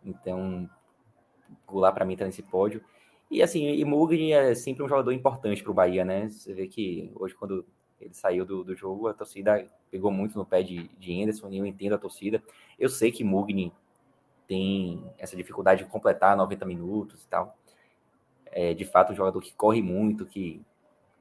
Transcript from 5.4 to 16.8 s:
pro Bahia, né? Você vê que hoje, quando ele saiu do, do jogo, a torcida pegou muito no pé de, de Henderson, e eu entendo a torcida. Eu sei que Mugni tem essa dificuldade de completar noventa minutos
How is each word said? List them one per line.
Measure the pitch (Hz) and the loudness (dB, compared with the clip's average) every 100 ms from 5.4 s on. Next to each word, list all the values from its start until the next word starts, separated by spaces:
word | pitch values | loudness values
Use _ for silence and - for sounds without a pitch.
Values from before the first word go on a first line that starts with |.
| 107 101 | -4 -4
pro | - | -2
Bahia, | 95 90 92 | 4 4 4
né? | 92 95 107 | 0 -2 -4
Você | 104 - | -10 -12
vê | 95 95 | -8 -8
que | 104 101 87 85 - | -6 -6 -6 -10 -8
hoje, | 95 | -10
quando | - 101 95 87 _ _ _ | -8 -8 -8 -8 _ _ _
ele | - | -20
saiu | - 101 90 92 | -4 -2 0 -2
do, | 98 | -6
do | 92 92 | -8 -8
jogo, | 95 98 113 | -8 -4 -4
a | |
torcida | 104 107 101 101 104 92 _ _ | -6 -10 -4 2 2 2 _ _
pegou | 95 98 | -2 0
muito | 95 104 107 | 0 -2 -4
no | 92 | 0
pé | 92 | 0
de, | 92 87 85 - | 0 -4 -10 -14
de | 90 | -8
Henderson, | 87 104 107 104 | -2 -2 -2 -6
e | 98 | -6
eu | 101 | -6
entendo | 98 101 104 | -4 -2 -2
a | |
torcida. | 95 - 98 110 - - - _ | -4 -6 -2 -2 -4 -20 -20 _
Eu | 131 | 0
sei | - 113 | 4 2
que | 120 | 2
Mugni | 107 95 101 98 87 - _ _ _ _ _ _ _ | 0 2 2 -2 -2 -6 _ _ _ _ _ _ _
tem | 95 95 98 92 87 - - | -2 0 0 -2 -6 -12 -14
essa | 90 90 | -12 -10
dificuldade | 90 - 92 95 - | -10 0 4 4 4
de | |
completar | 110 98 95 92 101 | 0 2 4 4 6
noventa | 92 95 95 | 2 -2 -6
minutos | 87 | -8